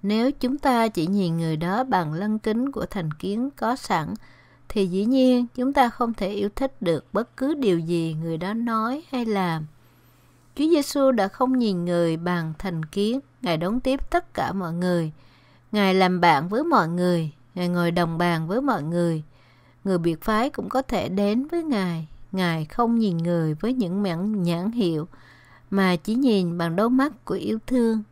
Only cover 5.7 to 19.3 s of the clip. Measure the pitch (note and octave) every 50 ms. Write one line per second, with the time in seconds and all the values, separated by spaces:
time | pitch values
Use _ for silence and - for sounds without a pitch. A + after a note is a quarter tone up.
5.7 | C#4 D4 B3+ A#3+ - - B3 A#3 A3+ - G#3 F#3 G#3 G3+ G3+ G3+ G3+ - C#4 C4+
6.7 | - - - E3+ E3 C#3+ - _ - G3+ A#3+ - _ - C4 C4+ D#4+ D4 C4+ G#3+
7.7 | F3+ E3+ E3 D#3+ F3 E3+ E3 E3 D#3+ D#3 D#3+ E3 E3 E3 F3 F#3 G#3+ A3+ A#3 A#3+
8.7 | A3+ A3 A3 A#3 B3+ D4 E4+ - - B3+ A#3+ A3 G#3+ G3 F#3 F3 E3 D#3+ D#3 D3+
9.7 | - - _ - _ _ _ - _ _ _ _ _ _ _ _ - - C#4+ D#4
10.7 | E4+ D4+ C#4 - - C#4+ C#4 C4+ C4 A3+ G3 G3 - - C4 B3+ C4 B3+ A#3+ A3
11.7 | F#3+ F3 F3 F3 F3 F3 F3 E3 D#3+ D#3+ E3+ F3+ F3+ F3 E3 D#3+ D#3+ - - G3+
12.7 | E3+ E3 D#3 D#3 - G3+ G3+ G#3+ A#3 C#4 - _ _ _ - F3+ E3+ D#3 E3 F3+
13.7 | A3 B3+ - C4 C4 C#4 - - - F4 F4+ - - - - - - G3 F#3+ E3
14.7 | E3 E3+ F3+ F3+ F3+ F3 E3 D#3+ D#3 - - - - _ _ _ - _ _ _
15.7 | - G#3+ G3+ F#3+ F#3 F#3+ F#3+ F3+ F3+ F3+ E3+ F3 D#3+ C#3 D3 F3+ G3+ A#3 D#4 E4+
16.7 | D#4+ A3+ F3 D#3+ E3+ F3 F3+ F3+ F3+ E3+ D#3+ D#3 - - - - _ F#3 F3+ F3
17.7 | F3 F3 F3 E3+ E3+ F3+ F3 E3+ E3 D#3+ F3 F3 E3+ D#3+ D#3+ D#3+ F#3 A#3+ C4+ C#4+
18.7 | A#3+ F#3 C#3+ D3+ E3+ F3 F3 E3+ E3 D#3 D3+ -